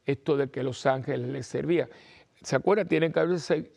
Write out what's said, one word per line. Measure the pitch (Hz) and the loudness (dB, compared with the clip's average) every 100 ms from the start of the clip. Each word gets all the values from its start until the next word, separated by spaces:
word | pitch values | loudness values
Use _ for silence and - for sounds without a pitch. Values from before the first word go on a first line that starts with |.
esto | - 139 - 143 | -4 -4 0 0
de | 135 | 0
que | 131 | -2
los | 131 120 139 | -6 0 0
ángeles | 131 131 131 123 | 0 -2 -4 -4
le | 135 | -8
servían. | 120 131 143 170 127 - - - _ _ | -6 -4 0 0 0 -8 -20 -20 _ _
¿Se | - 135 | -2 0
acuerda? | - 208 175 | 2 2 2
Tienen | 160 165 | 2 2
que | 160 | 2
haberse, | 160 180 - 156 - | 2 0 0 -2 -2